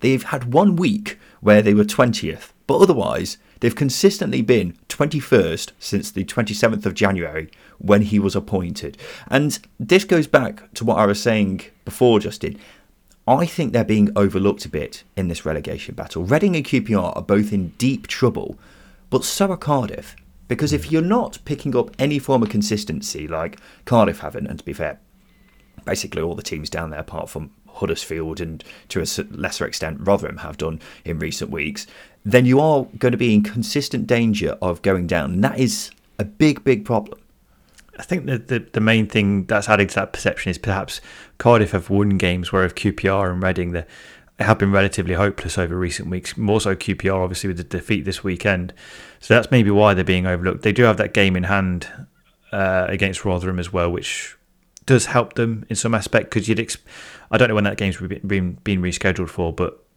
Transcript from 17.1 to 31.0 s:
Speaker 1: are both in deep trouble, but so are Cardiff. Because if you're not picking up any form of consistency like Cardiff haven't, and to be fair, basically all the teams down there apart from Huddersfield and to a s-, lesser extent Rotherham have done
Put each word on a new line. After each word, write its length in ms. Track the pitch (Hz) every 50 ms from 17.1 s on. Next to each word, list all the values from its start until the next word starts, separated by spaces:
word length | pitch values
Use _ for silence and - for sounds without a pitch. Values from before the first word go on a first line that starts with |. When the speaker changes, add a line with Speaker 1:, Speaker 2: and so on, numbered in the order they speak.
| -
Speaker 1:
are 60 | -
both 320 | 90 - 101 104 104 104 107
in 160 | 98 92 82 - -
deep 300 | 120 131 135 - - -
trouble, 500 | - - 131 117 107 - - - - - _ - - - - - - - _ -
but 140 | - 127 -
so 280 | - - - 196 196
are 60 | 185 -
Cardiff. 580 | - 147 147 135 117 104 - - - - - - - - - - - -
Because 260 | 123 113 151 147 147
if 180 | 139 - 143
you're 120 | 160 160 165
not 340 | 180 214 247 226 - - - -
picking 300 | - 147 139 - 143 120
up 160 | 123 117 - - -
any 180 | 135 147 147 139
form 240 | 135 - 135 123
of 80 | 113 107
consistency 800 | - 107 104 104 113 104 - - 82 69 - - - 76 76 76
like 320 | 80 80 82 85 - - - - - _ -
Cardiff 360 | - 120 117 - - 82 -
haven't, 260 | - 76 - - - -
and 100 | - 78
to 80 | -
be 80 | 80 71
fair, 260 | - 80 76 71 - _ _ _ _ _ _ _ _ _ _ _ _ _ _ _ - -
basically 380 | - 98 - - - - 85 80
all 100 | 87 85
the 80 | 71
teams 300 | - - 82 78 78 78
down 180 | - 82 82 80
there 120 | 76 76
apart 280 | 82 - - 80 80 -
from 220 | - 76 78 71 _ _ _ _
Huddersfield 720 | - - - 80 80 - - - 82 82 80 80 80 80
and 220 | 87 82 80 78 - - - - - -
to 100 | - 92
a 60 | 80
s-, 160 | - - - - -
lesser 380 | - - - - - - - -
extent 320 | - - 82 80 78 -
Rotherham 360 | - 98 101 - - - - -
have 200 | - 76 78 -
done 240 | 78 82 80 78 - - - -